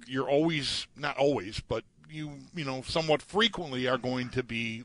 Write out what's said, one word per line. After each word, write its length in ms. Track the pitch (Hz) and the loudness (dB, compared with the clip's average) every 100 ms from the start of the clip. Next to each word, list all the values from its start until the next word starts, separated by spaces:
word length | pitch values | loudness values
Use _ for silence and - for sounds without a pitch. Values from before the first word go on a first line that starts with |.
| 123 | -6
you're 220 | 131 127 | -4 2
always, 580 | 143 160 160 131 - - - | 4 4 2 -2 -4 -6 -6
not 200 | 143 - | -6 2
always, 440 | 139 131 95 107 | 4 4 -2 -8
but 240 | - 113 - _ 151 | -4 -4 -4 _ -16
you, 220 | 156 151 143 131 | -10 -10 -12 -12
you 120 | 170 139 | -6 -4
know, 160 | 131 | -4
somewhat 400 | 127 170 160 147 | -2 0 4 2
frequently 680 | - 190 226 190 165 127 127 | 2 2 2 2 -4 -2 0
are 100 | 127 | 2
going 300 | 127 127 123 | 0 0 0
to 140 | 123 | -2
be 400 | 120 117 117 113 | -2 -2 -4 -6